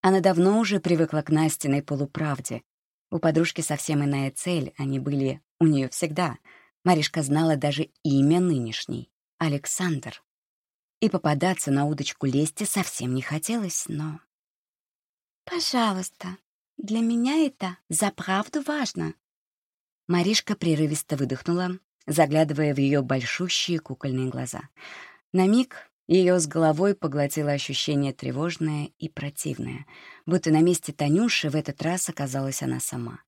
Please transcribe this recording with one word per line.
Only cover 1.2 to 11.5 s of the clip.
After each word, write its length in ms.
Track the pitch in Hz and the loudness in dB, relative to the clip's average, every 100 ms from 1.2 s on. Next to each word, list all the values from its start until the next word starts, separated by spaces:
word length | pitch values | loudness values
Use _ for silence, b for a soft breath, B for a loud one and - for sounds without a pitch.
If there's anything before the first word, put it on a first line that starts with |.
к 80 | 147 | 0
Настиной 520 | 156 160 - 143 139 | 2 2 0 0 -2
полуправде. 800 | 143 139 143 - 151 139 - 120 _ _ _ _ _ | -2 -4 -4 -4 -4 -4 -8 -10 _ _ _ _ _
У 100 | 170 | -2
подружки 420 | 165 160 170 - | 2 2 0 -2
совсем 420 | 160 151 - 147 | -4 -4 -2 0
иная 260 | 143 139 139 | 0 0 -2
цель, 420 | - 180 175 131 - | -4 -4 -4 -4 -6
они 220 | 139 135 | -4 -4
были 420 | 139 143 135 139 _ _ | -2 0 -2 -4 _ _
у 60 | 165 | 4
неё 240 | 143 131 | 4 0
всегда. 480 | - 170 151 170 120 b b b _ | -4 -4 -2 -4 -6 b b b _
Маришка 400 | 180 165 147 - | 2 2 2 -2
знала 320 | 139 151 160 147 | 0 2 4 2
даже 340 | 147 143 - _ | 0 -2 -6 _
имя 360 | - 139 143 170 | 2 4 6 4
нынешней — 680 | 180 139 113 110 - - 123 _ _ _ | 4 2 -2 -6 -8 -8 -10 _ _ _
Александр. 840 | 160 143 - - 180 151 117 - _ _ _ _ _ _ _ _ | -2 0 -2 -4 -2 -2 -6 -16 _ _ _ _ _ _ _ _
И 100 | 220 | 0
попадаться 600 | - 160 147 147 | 2 0 2 0